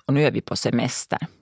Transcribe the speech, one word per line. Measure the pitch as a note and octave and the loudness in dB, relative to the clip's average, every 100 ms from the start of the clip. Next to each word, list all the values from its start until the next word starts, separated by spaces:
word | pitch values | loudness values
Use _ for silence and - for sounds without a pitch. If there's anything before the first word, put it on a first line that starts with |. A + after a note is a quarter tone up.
och | - | 0
nu | C#3 | 2
är | D3+ | 2
vi | D#3 | 0
på | - G2+ | -4 -4
semester. | B2 A#2 A2+ - - - E3 _ | 0 0 0 -4 -4 -6 -6 _